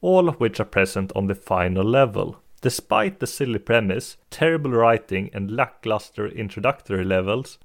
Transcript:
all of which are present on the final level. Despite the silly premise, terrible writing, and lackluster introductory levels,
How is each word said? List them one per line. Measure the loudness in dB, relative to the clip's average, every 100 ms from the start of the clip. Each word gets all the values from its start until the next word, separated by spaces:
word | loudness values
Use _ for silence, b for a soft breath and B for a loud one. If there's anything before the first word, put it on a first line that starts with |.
all | 2 4 2
of | 2
which | -2 -2
are | -2
present | 0 0 -2 -4 -2
on | -2
the |
final | -4 -2 0 2 0
level. | 2 2 2 0 -6 -10 -20 -6
Despite | -4 -4 -2 0 0 -4
the | -8
silly | -4 -4 -4
premise, | 2 2 2 -2 -6 -16 _
terrible | 0 0 2 2
writing, | 4 6 4 0 -6 -4
and | -6 -4
lackluster | -2 -4 -4 -4 -4 -4 -8 -8
introductory | -6 -8 -4 -2 -2 -4 -2 0
levels, | 0 0 -4 -6 -12